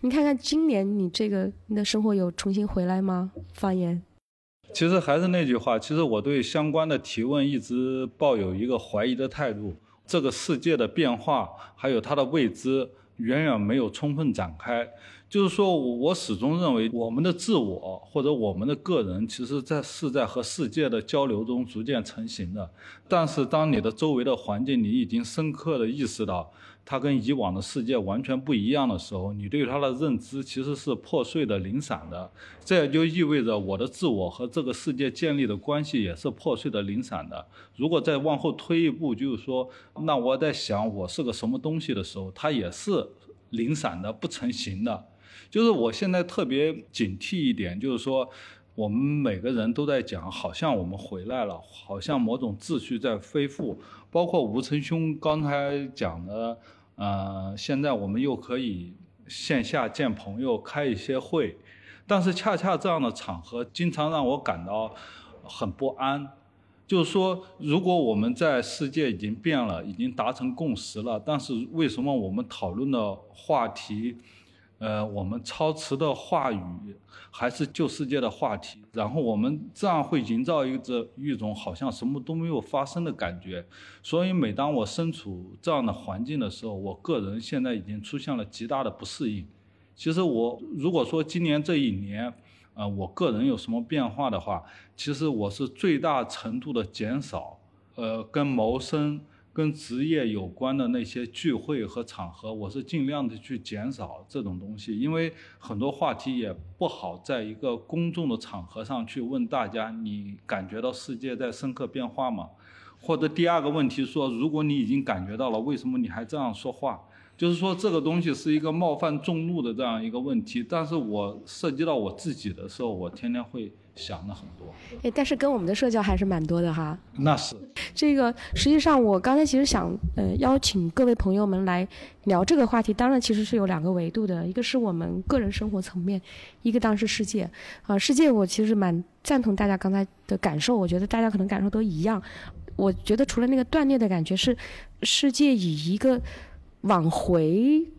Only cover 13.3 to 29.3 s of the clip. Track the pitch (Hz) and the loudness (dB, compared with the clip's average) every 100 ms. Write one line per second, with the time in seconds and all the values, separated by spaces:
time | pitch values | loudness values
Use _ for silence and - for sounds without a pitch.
13.3 | 135 156 113 101 131 113 101 147 143 151 | 2 2 2 2 2 0 -2 -2 0 0
14.3 | 107 90 80 - 120 117 - - - _ | 0 -4 -6 -4 -2 -4 -10 -20 -20 _
15.3 | 202 196 185 196 170 127 120 139 180 - | 2 2 4 4 4 2 2 2 0 -2
16.3 | 101 123 165 170 120 113 117 113 117 175 | 0 2 2 2 2 2 0 -2 2 2
17.3 | 175 - 196 107 90 92 92 - 151 139 | 0 2 2 2 -4 -8 -10 -4 0 2
18.3 | 143 107 90 113 147 - 165 101 90 110 | 2 0 0 -2 -2 0 0 0 -2 -4
19.3 | - 123 139 127 151 135 - 151 131 110 | -4 -4 -4 -2 -2 -2 -6 -2 0 0
20.3 | - - - 135 156 143 113 104 147 139 | -2 -6 -2 -2 0 2 0 0 0 2
21.3 | 104 113 123 123 107 113 131 101 - 113 | 0 0 -2 -2 -6 -2 -2 -2 -8 -8
22.3 | - 90 101 90 - - - - 180 156 | -6 -6 -6 -10 -12 -20 -20 0 2 2
23.3 | - 131 156 156 123 104 110 156 135 123 | 0 2 4 4 2 0 0 2 2 2
24.3 | 120 - 104 131 131 107 123 113 117 120 | 0 -2 -4 0 2 2 2 2 -2 -2
25.3 | - 156 - 165 143 110 139 123 - 104 | -2 -2 -2 -2 0 0 0 -4 -2 -2
26.3 | 90 82 - - - - 135 139 139 110 | -2 -6 -16 -20 -20 -6 -2 2 2 2
27.3 | 139 101 95 95 143 117 127 95 104 135 | 0 0 -2 -4 -4 0 0 0 -2 -2
28.3 | 131 131 127 104 143 131 98 - 98 95 | -4 0 0 2 2 2 -2 -4 -6 -4